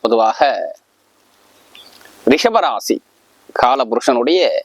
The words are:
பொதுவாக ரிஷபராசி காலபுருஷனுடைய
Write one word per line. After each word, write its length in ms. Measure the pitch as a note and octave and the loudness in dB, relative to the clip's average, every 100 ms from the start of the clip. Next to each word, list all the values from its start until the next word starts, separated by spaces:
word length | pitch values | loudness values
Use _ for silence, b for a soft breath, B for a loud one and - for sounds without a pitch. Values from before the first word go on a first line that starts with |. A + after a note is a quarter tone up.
பொதுவாக 480 | A#2 A2+ A2 - D3 G#2 D#2+ - _ _ _ _ _ _ _ _ _ - - - - - - D3 | 2 2 2 2 0 0 -8 -14 _ _ _ _ _ _ _ _ _ -20 -20 -20 -20 -6 0 2
ரிஷபராசி 640 | A#3 A3 E3+ G#2+ - A2 _ _ _ _ _ - | 2 0 0 -4 -6 -6 _ _ _ _ _ -2
காலபுருஷனுடைய 800 | B2 C3+ A#2+ A#2 - A#2+ B2 F3+ C#3+ - | 0 0 0 -2 0 0 2 2 0 -2